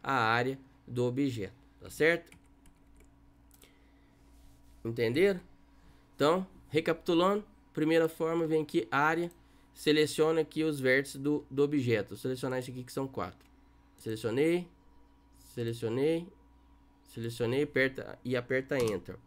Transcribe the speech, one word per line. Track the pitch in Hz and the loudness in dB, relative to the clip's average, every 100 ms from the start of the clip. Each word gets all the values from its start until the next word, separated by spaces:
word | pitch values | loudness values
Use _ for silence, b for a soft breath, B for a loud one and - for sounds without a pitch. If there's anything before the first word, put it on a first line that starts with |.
a | 139 | -2
área | 135 110 120 123 135 - - - | 0 2 2 0 -6 -14 -20 -8
do | 123 | -2
objeto, | 123 127 143 113 92 - - _ | -2 0 -2 -4 -10 -12 -20 _
tá | 98 | -20
certo? | - 151 170 - - _ _ - _ _ - - - - _ _ - b b b b b b - - - - - - | 0 2 2 -6 -20 _ _ -20 _ _ -20 -20 -20 -20 _ _ -20 b b b b b b -20 -20 -20 -20 -20 -12
Entenderam? | 113 117 113 135 202 185 - - - b b b b | -8 -2 0 4 2 0 -10 -20 -20 b b b b
Então, | - 143 180 190 - - | 0 2 2 -2 -14 -2
recapitulando, | 151 165 165 - 170 185 214 208 - _ | 0 0 -2 2 4 4 2 -4 -20 _
primeira | - 156 165 160 | -4 2 4 2
forma, | - 160 165 160 | 0 -2 0 0
vem | 156 | 0
aqui | 151 170 - | 0 -2 0
área, | 135 151 165 175 b b b b | 2 2 0 -4 b b b b
seleciona | - 151 151 151 - 156 160 | -2 2 4 2 2 2 2
aqui | 151 156 | -2 -2
os | 160 147 | -2 2
vértices | 127 131 139 139 | 4 4 2 -4
do, | 139 147 - | -2 -2 -4
do | 135 | 0
objeto. | 143 147 123 110 98 | 2 2 2 0 0
Vou | 104 | -6
selecionar | 131 127 135 127 | -6 -4 -4 -4
esse | 123 | -6
aqui | 127 | -12
que | 123 | -10
são | - 135 | -8 -6
quatro. | 117 90 - - - - _ _ - | -6 -8 -10 -20 -20 -20 _ _ -14
Selecionei, | 113 107 113 123 156 175 175 _ - - - _ _ - - | -10 -6 -4 0 2 0 -4 _ -20 -20 -20 _ _ -20 -16
selecionei, | - 117 117 113 120 147 165 175 - _ _ _ _ _ _ _ | -8 -6 -4 -4 0 0 0 -4 -20 _ _ _ _ _ _ _
selecionei, | - 117 117 120 131 | -10 -10 -4 -2 0
aperta | 147 - 131 135 107 - | 0 2 0 -2 -14 -12
e | - 127 | -4 -4
aperta | 123 131 135 143 | 0 -2 0 0
Enter. | 113 95 - 92 | 0 -2 -8 -18